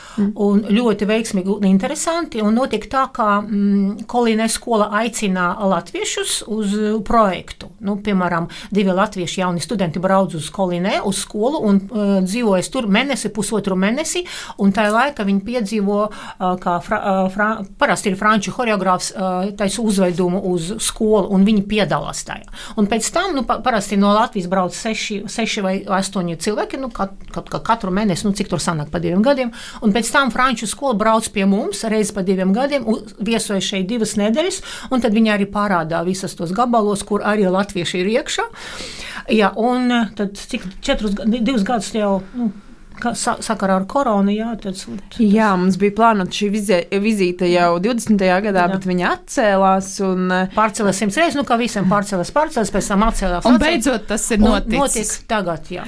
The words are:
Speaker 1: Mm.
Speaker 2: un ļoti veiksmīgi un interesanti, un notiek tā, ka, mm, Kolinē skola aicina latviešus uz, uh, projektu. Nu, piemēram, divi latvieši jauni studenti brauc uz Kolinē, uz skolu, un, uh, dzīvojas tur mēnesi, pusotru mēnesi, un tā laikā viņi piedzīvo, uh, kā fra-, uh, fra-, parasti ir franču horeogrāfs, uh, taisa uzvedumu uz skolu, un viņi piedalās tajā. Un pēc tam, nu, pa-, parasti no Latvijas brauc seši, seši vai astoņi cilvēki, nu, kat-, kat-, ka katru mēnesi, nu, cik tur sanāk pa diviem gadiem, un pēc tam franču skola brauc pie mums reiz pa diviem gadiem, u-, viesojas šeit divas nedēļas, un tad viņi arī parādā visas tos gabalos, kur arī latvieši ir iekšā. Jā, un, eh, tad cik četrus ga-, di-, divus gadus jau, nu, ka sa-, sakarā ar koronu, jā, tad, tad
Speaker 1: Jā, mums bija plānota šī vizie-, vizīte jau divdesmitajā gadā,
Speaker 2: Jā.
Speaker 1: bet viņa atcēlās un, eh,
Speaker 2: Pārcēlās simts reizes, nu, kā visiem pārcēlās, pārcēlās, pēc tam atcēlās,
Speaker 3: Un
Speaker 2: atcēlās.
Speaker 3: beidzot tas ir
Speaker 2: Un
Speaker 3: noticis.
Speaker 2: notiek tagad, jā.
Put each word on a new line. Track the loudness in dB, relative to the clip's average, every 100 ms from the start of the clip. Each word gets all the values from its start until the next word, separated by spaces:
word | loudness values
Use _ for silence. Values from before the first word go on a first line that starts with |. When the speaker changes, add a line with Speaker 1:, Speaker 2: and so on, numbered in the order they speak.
| -8 -2
Speaker 1:
Mm. | -2 2
Speaker 2:
un | 2 4
ļoti | 4 2 2 0 0
veiksmīgi | 0 0 -2 -2
un | 0
interesanti, | 4 4 2 -2 -2 -2 -2 -2
un | 0
notiek | 2 0 -2 -2
tā, | -2 -2
ka, | 0 2 2
mm, | 0 0 2 2 2 -2 -2
Kolinē | 0 2 2 0
skola | -2 0 0 2
aicina | 0 -2 -2 -2 0 0 0
latviešus | 0 0 -2 -6 -4 -4 -4 -6 -4
uz, | -4 -2
uh, | 0 0 -2
projektu. | 2 2 2 0 -8 -16 -18 -8
Nu, | -4 -4
piemēram, | 0 0 2 -2 -4 -10 -4
divi | 0 2
latvieši | 2 0 -2 -6 -2
jauni | -2 -2
studenti | -2 -2 -2 0
brauc | 2 2 2 -2
uz | -8
Kolinē, | -4 -2 0 0 -2 -2
uz | -4
skolu, | -4 -2 0 2
un, | 4 2 2
uh, | -2 2 2
dzīvojas | 2 0 2 2 0
tur | -2 2
mēnesi, | 2 2 -2 -4
pusotru | -4 -2 -2 0 0
mēnesi, | 0 0 -2 -4 -6 -10 -10 0
un | 2
tā | 4 2
laikā | 2 0 0
viņi | 0 0 0
piedzīvo, | -4 -2 0 0 0 -2
uh, | -6 -14 -4 -2 0
kā | 0 -2
fra-, | -2 -2
uh, | 0 2 0
fra-, | 0 0 -2 -6 0
parasti | 2 2 0
ir | 0
franču | 2 2 0
horeogrāfs, | -2 0 0 2 0 -2 -4
uh, | -2 -2 -2 -2
taisa | -2 0
uzvedumu | 0 2 2 2 0 0
uz | 0 -2 -2 -4
skolu, | -4 0 2 4 4
un | 4 4
viņi | 4 2
piedalās | 0 0 0 -4 -8 -10
tajā. | -12 -12 -16 -6 0
Un | 0
pēc | 0 0
tam, | 0 0 -2
nu, |
pa-, | -2 -2
parasti | 0 0 0 2
no | 4
Latvijas | 4 2 -2 -2
brauc | 0 0
seši, | -4 -6 -4 -6 -6 -6
seši | -4 -4 -2
vai | -2 -2 -2
astoņi | -2 -2 -2 -4 -2
cilvēki, | -2 -2 -4 -6
nu, | -6
kat-, | -6 -6 -8 -12
kat-, | -10 -6
ka | -4
katru | 0 0 0
mēnesi, | 0 0 0 0
nu, |
cik | -2 -2
tur | -2
sanāk | -2 -2 -2
pa | -4
diviem | 0 2
gadiem, | 4 2 0 -6 -14 -2
un | 0
pēc | 2 2
tam | 0 2
franču | 2 0 0 -4
skola | -4 -2 0
brauc | 2 2 0
pie | 0 2
mums | 2 0 -4
reiz | -2 0 0
pa | -2
diviem | 0 0 2
gadiem, | 2 0 0 0
u-, | -2 -6 -8
viesojas | -2 -2 0 -2
šeit | -2 -4 -2
divas | -2 -2 0
nedēļas, | 0 0 0 -4 -10 -12 -4
un | 0
tad | 2
viņi | 4 4
arī | 2 0
parādā | -2 0 0 0 -2
visas | -2 -4 -6
tos | -6 -4
gabalos, | 0 2 2 2 0
kur | -2 -2
arī | 0 2 2
latvieši | 2 0 -4 -4 -2
ir | 0
iekšā. | 0 -2 -4 -6 -8 -14 -12 -12 -12 -12 -10 0
Jā, | 2 2 2
un, | 0 2 2
eh, | 2 0 -2
tad | -6 -6
cik | -8 -8 -8 -8
četrus | -4 -2 -2
ga-, | -2 0
di-, | 2
divus | 2 2
gadus | 0 0 -2
jau, | -2 0 0 -4
nu, | -4 -4 -4 -14 -20 -18 -8
ka | -6 -4
sa-, | -4 -4
sakarā | -4 -2 0 0
ar | 0
koronu, | 0 2 2 2
jā, | 0 -4 -6
tad, | -8 -10
tad | -10 -12 -8 0
Speaker 1:
Jā, | 4 6 4 4
mums | 2 2
bija | 2 4
plānota | 4 4 0
šī | -2 -2
vizie-, | 0 2 2 2 0
vizīte | 2 2 0 2 2
jau | 4 4 2
divdesmitajā | 0 0 2 4 4 2
gadā, | 2 2 2
Speaker 2:
Jā. | 0
Speaker 1:
bet | 0
viņa | 0 0
atcēlās | -2 -4 0 4 4 4 4 0 -2
un, | -2 0 0
eh, | 0 0
Speaker 2:
Pārcēlās | 2 0 2 0 0
simts | 0 2
reizes, | 2
nu, | 2
kā | 0 0
visiem | 0 0 2
pārcēlās, | 2 0 -2 -2
pārcēlās, | 0 0 0 0
pēc | 0 0
tam | 2 2
atcēlās, | 2 0 2 4
Speaker 3:
Un | 6
Speaker 2:
atcēlās. |
Speaker 3:
beidzot | 4 2 0 0 -2
tas | -4 0
ir | 4
Speaker 2:
Un |
Speaker 3:
noticis. | 4 4 0 0
Speaker 2:
notiek | 0 0 -4 -6 -4
tagad, | -4 -2 -6 -8
jā. | -12